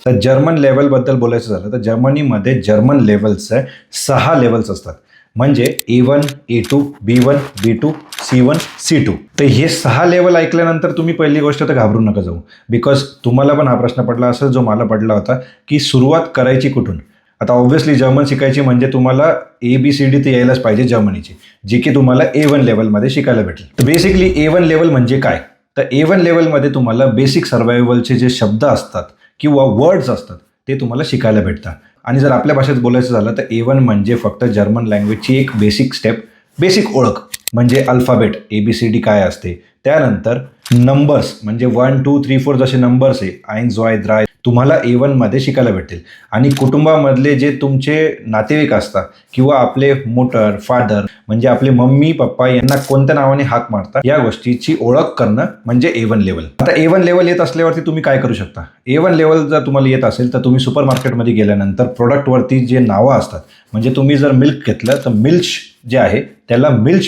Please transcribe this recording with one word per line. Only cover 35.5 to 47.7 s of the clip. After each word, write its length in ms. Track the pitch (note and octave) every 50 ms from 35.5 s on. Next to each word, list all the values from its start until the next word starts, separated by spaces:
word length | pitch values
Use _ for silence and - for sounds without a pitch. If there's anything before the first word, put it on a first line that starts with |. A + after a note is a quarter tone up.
| - G#2+
बेसिक 340 | G#2+ G#2 G#2 - B2 C3 -
स्टेप, 300 | - - A2+ A#2 - - - _ _ _ _ _
बेसिक 380 | C#3+ F3 F#3 F#3 G#3 - - -
ओळख, 240 | C3+ A#2+ G#2+ - - - - - - - - -
म्हणजे 300 | A#2+ B2 A#2+ B2+ C#3 C3 B2
अल्फाबेट, 460 | B2+ B2 B2 - B2 A2 A2 G2+ - - - -
ए 80 | G#2+ G#2+ G2+
बी 80 | A2+ G#2+
सी 140 | - A#2+
डी 120 | A2 A2 A#2
काय 220 | A2+ A#2 G#2 G2+
असते, 320 | F#2+ F2 - - - F2+ E2+ - _ _ _ _ -
त्यानंतर 540 | C3+ D3+ D#3+ C#3 A#2+ G#2 F#2 - A2+ B2 C3+ C3 - _ _ - - B2
नंबर्स 600 | A#2+ B2 C3 C#3 C#3+ D3 D3 C#3+ A2 - - - - G#2+
म्हणजे 220 | G#2+ A2+ A#2+ B2+
वन, 360 | B2 A2 A#2+ B2+ C3+ C#3 C3+ C3+
टू, 180 | C#3 C#3+ C#3 -
थ्री, 140 | B2 C3+ C3
फोर 160 | C3+ C#3+ C3+
जसे 220 | B2 C3 B2+ C3+
नंबर्स 440 | B2+ B2 B2 B2 B2+ C3+ C3+ C3 -
आहे, 100 | G2+ F#2 - - -
आईन, 200 | - G#2 A2+ A#2+ A#2+
झॉय, 280 | G2+ A2+ A2+ A2+ A2
द्राय, 280 | G#2 F#2+ A2 G#2+ G#2+ A2 - _ _ -
तुम्हाला 300 | B2 A#2 A#2+ C3 C#3+ D#3+ - -
ए 80 | A#2+ A#2+
वन 160 | B2 C#3 C#3+
मध्ये 280 | C3+ B2+ A#2 G2+ A2+ C3+
शिकायला 300 | C3 E3 - C3 B2 A2+
भेटेल. 280 | F#2+ F#2 - - F2+ E2+ - - - - _ -
आणि 180 | - A#2+ C#3 C#3+
कुटुंबामधले 840 | C#3 - C3+ B2+ C#3+ D3 D3+ D#3+ D#3 D3+ C#3+ C3+ C3 B2+ C#3 D3 C#3+
जे 160 | B2+ C#3 C#3+ B2+ -
तुमचे 340 | C#3+ C#3